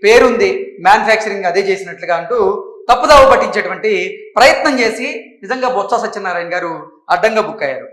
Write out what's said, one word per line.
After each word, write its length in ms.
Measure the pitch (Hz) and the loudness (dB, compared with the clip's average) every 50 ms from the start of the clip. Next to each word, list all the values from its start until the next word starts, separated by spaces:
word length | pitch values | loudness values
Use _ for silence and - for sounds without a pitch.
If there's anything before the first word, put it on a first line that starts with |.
| - | 4
పేరుంది, 720 | 202 226 247 269 254 233 214 202 190 - - - - - - | 6 6 6 6 4 2 2 0 0 -2 -4 -8 -12 -14 -2
మ్యానుఫ్యాక్చరింగ్ 640 | 165 185 202 226 214 220 220 202 - 208 202 202 190 | 2 4 4 4 4 0 0 0 0 -6 -8 -4 -4
అదే 140 | 180 170 190 | -2 -2 0
చేసినట్లుగా 560 | 196 190 190 185 - 180 165 - - 165 175 | 0 0 -2 -4 -4 -14 -14 -14 -6 -4 -4
అంటూ 480 | 165 170 - 240 247 208 190 208 - - - - - - - | -4 -4 -4 -2 0 0 0 -2 -4 -8 -12 -16 -18 0 0
తప్పుదావ 400 | 240 - - 294 302 277 269 269 | 0 2 4 6 6 8 8 6
పట్టించేటువంటి 600 | 247 233 - 214 - 214 196 180 190 175 - 214 208 185 180 190 - - - - _ - | 4 2 0 -2 -4 -4 -4 -4 -6 -4 -2 -2 -2 -2 -2 -6 -8 -12 -18 -6 _ 4
ప్రయత్నం 420 | 240 277 320 - - 311 277 254 | 4 4 4 2 0 -2 0 0
చేసి 600 | 233 226 220 - 247 285 311 - - - _ _ - | -2 -2 -2 -4 -8 -8 -8 -10 -14 -16 _ _ -8
నిజంగా 260 | 196 247 262 254 247 | -8 -6 -4 -2 -2
బొత్స 320 | - 196 196 - 247 226 | -2 -2 -2 -2 -2 -2
సత్యనారాయణ 520 | 220 214 214 208 196 185 175 170 170 170 175 | -2 -4 -8 -8 -8 -6 -6 -6 -6 -6 -6
గారు 380 | 180 180 170 165 156 151 - _ _ _ - | -6 -6 -6 -10 -10 -14 -18 _ _ _ -2
అడ్డంగా 320 | - 180 208 220 220 214 | -2 0 2 0 0 0
బుక్ 220 | - 165 - - 151 | -2 -4 -6 -8 -6
అయ్యారు. 240 | 139 131 120 - - | -6 -6 -8 -12 -16